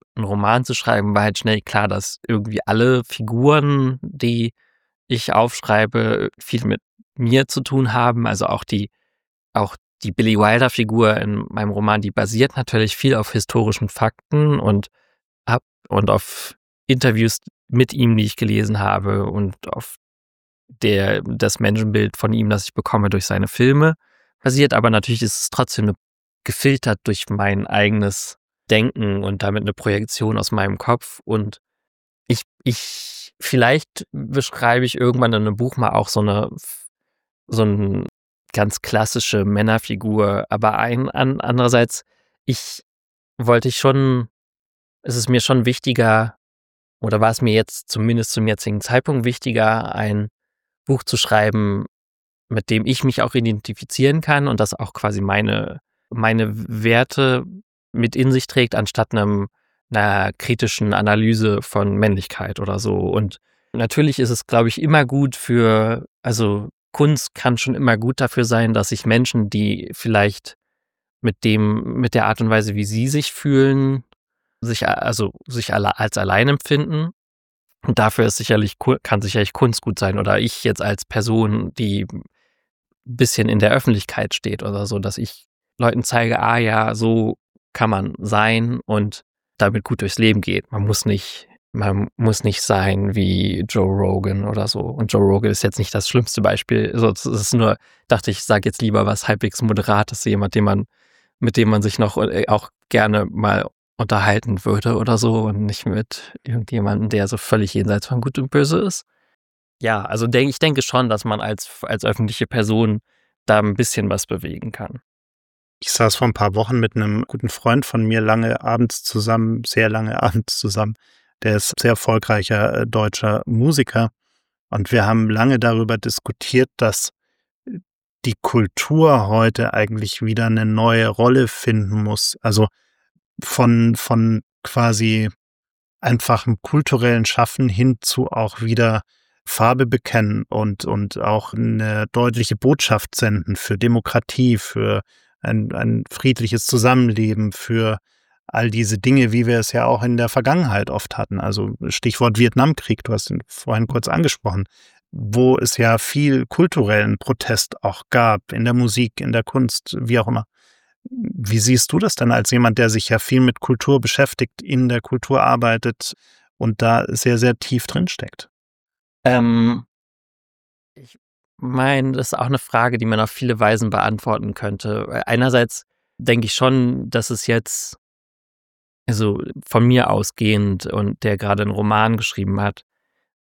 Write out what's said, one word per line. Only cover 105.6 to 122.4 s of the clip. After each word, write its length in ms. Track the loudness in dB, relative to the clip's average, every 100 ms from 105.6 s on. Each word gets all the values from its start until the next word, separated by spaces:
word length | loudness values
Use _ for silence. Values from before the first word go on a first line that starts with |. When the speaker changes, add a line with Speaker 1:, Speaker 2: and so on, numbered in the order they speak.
| -4
Speaker 1:
nicht 180 | -4
mit 480 | -4 -4 -6 -10 -18 -16
irgendjemandem, 640 | -8 -6 -4 -2 -2 0 0
der 200 | -2 -2
so 80 | -4
völlig 380 | 0 0 0
jenseits 320 | -2 0 -2 -2
von 140 | -4
Gut 180 | -4 -4
und 120 | -2
Böse 280 | 0 2 0
ist. 260 | -2 -6 -12 _ _ _ _ _ _ _
Ja, 220 | -2 -2
also 220 | -2 -4 0
denk, 220 | 2 0
ich 120 | 2
denke 220 | 0 2
schon, 260 | 0 0 0
dass 160 | 0
man 160 | -2 -4
als, 420 | -4 -6 -10 -12
als 220 | -6 -2
öffentliche 420 | -2 0 -2 -2 -2
Person 540 | 0 2 2 2 0 -6 _ _ _
da 140 | 2 4
ein 160 | 4
bisschen 340 | 0 -2 -2 -2
was 180 | -2 -4
bewegen 460 | -6 -8 -10 -10
kann. 280 | -12 -14 -16 _ _ _ _ _ _ _ _
Speaker 2:
Ich 100 | -4
saß 260 | 2 2 2
vor 120 | 0
ein 60 |
paar 200 | 2 0
Wochen 260 | 0 0 0
mit 160 | 0 0
einem 280 | -2 -2 -4
guten 220 | -6 -6
Freund 360 | -2 0 0
von 200 | 0 0
mir 160 | 0 2
lange 420 | 2 2 2 -2
abends 400 | -2 -2 -2 -6
zusammen, 600 | -6 -4 0 0 0 -2 -2
sehr 220 | 0 0
lange 340 | 0 -4 -2
<laughs> 0 |
abends 360 | 0 0 -2 -4
zusammen 360 | -4 -2 -2 -4 _ _ _ -6
der 140 | -2 0
ist 180 | -2 0
sehr 120 | 0
erfolgreicher, 920 | 2 2 0 2 0